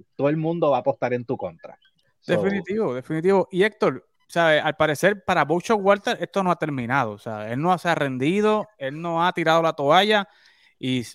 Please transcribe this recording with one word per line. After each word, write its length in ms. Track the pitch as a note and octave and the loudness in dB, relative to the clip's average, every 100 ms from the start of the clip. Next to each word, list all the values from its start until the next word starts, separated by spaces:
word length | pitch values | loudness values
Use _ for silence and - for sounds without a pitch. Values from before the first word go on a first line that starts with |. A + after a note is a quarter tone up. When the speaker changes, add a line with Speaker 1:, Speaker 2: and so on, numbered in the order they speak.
| - - | -20 -2
Speaker 1:
Todo 120 | C#3 | -2
el 80 | D#3+ | 0
mundo 340 | D#3 E3+ D#3 | -2 0 0
va 80 | C#3+ | 0
a 20 | |
apostar 320 | C#3 C3+ B2+ | 0 -2 -2
en 120 | B2 | -4
tu 120 | A#2+ B2 | -4 -6
contra. 420 | F#2 E2 - - _ _ _ _ | -8 -12 -20 -20 _ _ _ _
So, 120 | - | -4
Speaker 2:
Definitivo, 640 | F3 F#3+ G3+ F3+ G#3+ F#3 | -2 0 -2 -6 -4 -4
definitivo. 540 | B2 - D#3+ F3+ G3 - | -4 -6 -2 2 2 2
Y 120 | F3 | 0
Héctor, 460 | G#3+ - G3 C3 _ _ _ | 0 2 -2 -2 _ _ _
¿sabe? 340 | E3+ E3 D3+ | 0 4 4
Al 160 | D3+ C#3+ | 2 0
parecer, 480 | D#3 C#3+ F#3 G3+ | 0 2 0 0
para 200 | - F3 | -2 0
Buck 180 | C#3+ F3 | 2 0
Showalter 520 | - A3 G3 G3+ B3 A3 | 0 0 2 2 0 -4
esto 220 | F3 G3 | -4 -2
no 80 | F#3 | 0
ha 60 | E3+ | 0
terminado, 560 | D#3 C#3 A#2 C#3 A2+ | -2 -4 -2 0 -2
o 60 | G2+ | -4
sea, 320 | A#2+ G#2+ G#2+ | -10 -8 -6
él 80 | B2 | -4
no 160 | E3+ F3+ | 0 0
se 100 | F3 | 0
ha 60 | |
rendido, 760 | D#3 C#3 B2+ C#3 G3 G#3+ G#3+ - - | -2 -2 -2 0 2 2 0 -4 -8
él 220 | C3+ D3+ | -10 -8
no 260 | E3+ E3 F3 | -4 0 0
ha 60 | |
tirado 300 | F3 D#3+ E3 | 0 2 2
la 100 | E3 | 2
toalla, 540 | D#3 C#3+ F3 G#3 G#3+ G3 _ _ _ _ _ | 0 4 4 6 2 0 _ _ _ _ _
y, 260 | B2+ B2+ A2+ | -4 -4 -6